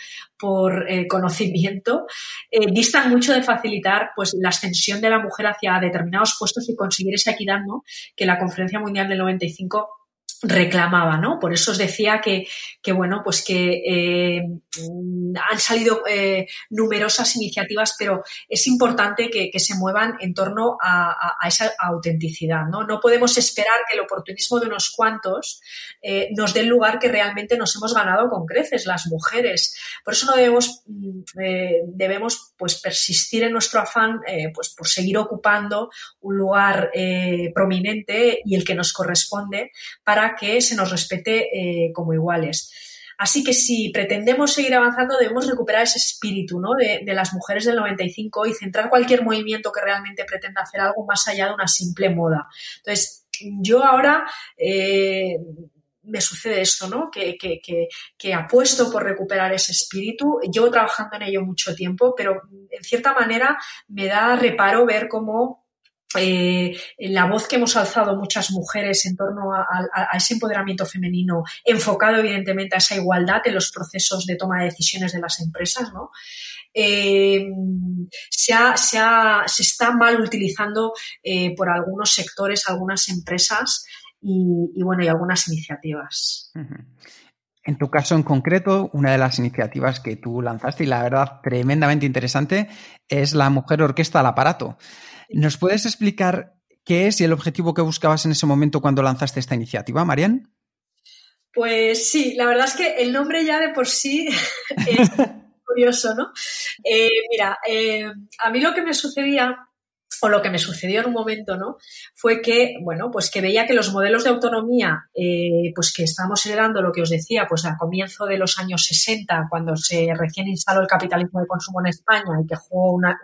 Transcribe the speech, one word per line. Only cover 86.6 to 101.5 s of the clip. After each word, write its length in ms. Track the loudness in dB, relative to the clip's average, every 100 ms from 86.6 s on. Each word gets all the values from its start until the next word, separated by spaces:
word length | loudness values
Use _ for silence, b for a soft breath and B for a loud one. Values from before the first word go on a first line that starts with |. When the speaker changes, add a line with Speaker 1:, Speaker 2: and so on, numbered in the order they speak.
| -14 -14 -18 _ B B B _ _ _
Speaker 2:
En 140 | -6 -2
tu 100 | 0
caso 240 | 0 2
en 80 | 2
concreto, 680 | 4 2 2 0 2 0 0
una 200 | 0 2
de 40 | 4
las 220 | 2 0
iniciativas 600 | -2 -2 -4 -2 -2 -2
que 180 | -6 -8
tú 260 | -6 -4
lanzaste, 400 | -4 -4 -6 -2
y 40 | 0
la 140 | 0
verdad 380 | 2 2 0 -2
tremendamente 640 | -4 0 2 4 4 4 2
interesante, 640 | 0 -2 -2 0 0 -2 B B B -4
es 260 | 0 2
la 160 | 4 4
Mujer 320 | 2 2 2
Orquesta 380 | 4 2 2 4
al 80 | 4
Aparato. 500 | 4 2 2 -6 -10 B B B B B
¿Nos 280 | 2 2 2
puedes 280 | 2 2 0
explicar 680 | 0 0 2 2 0 -4 _ _ _
qué 240 | 0 4 4
es 120 | 4
y 40 |
el 100 | 4
objetivo 400 | 2 0 -2 0
que 80 | 2
buscabas 440 | 0 2 2 4 2
en 80 |
ese 120 | 2 4
momento 360 | 4 4 2
cuando 200 | 2 4
lanzaste 380 | 2 0 -2 -4
esta 160 | -4 -4
iniciativa, 500 | -4 -6 -2 0 2
Marian? 480 | 2 2 0 -4 _ _ _ _ _ b b b b _